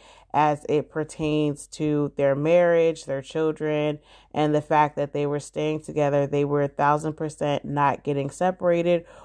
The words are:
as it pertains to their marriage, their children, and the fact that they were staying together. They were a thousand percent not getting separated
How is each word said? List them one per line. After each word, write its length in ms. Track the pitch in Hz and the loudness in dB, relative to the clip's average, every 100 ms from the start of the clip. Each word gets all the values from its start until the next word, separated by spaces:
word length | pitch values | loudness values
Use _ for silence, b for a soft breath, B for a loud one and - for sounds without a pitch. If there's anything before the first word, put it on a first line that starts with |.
| B B B | B B B
as 320 | 143 151 147 - | 2 2 0 0
it 220 | 147 - | -2 -2
pertains 760 | 160 156 - 156 151 151 143 - | -6 -8 -4 -2 0 0 -4 -10
to 480 | - 151 147 143 - | -4 -2 0 -2 0
their 200 | 139 139 | 0 2
marriage, 680 | 151 175 175 170 165 156 - | 4 4 6 4 2 0 -6
their 180 | 135 | -8
children, 760 | 131 156 156 151 151 151 151 147 b b b | -6 -2 -2 -2 -2 0 -2 -4 b b b
and 220 | - 151 | -2 0
the 80 | 147 | 0
fact 340 | - 156 147 147 | 2 2 2 0
that 180 | 143 | -4
they 120 | 147 143 | -2 -2
were 140 | 147 | -4
staying 420 | - 151 151 156 | -6 -6 -4 -4
together. 460 | 156 156 143 143 143 | -6 0 2 2 0
They 180 | 143 143 | 0 0
were 160 | 147 | 0
a 60 | 143 | -2
thousand 460 | - 143 151 160 | 0 2 2 -2
percent 520 | 156 156 - 147 143 143 | -6 -8 -4 -4 -4 -4
not 380 | 143 143 - | 0 0 0
getting 260 | - 139 139 | -4 -4 -4
separated 760 | - 180 185 180 175 170 175 170 B | -2 -2 0 0 2 2 0 -2 B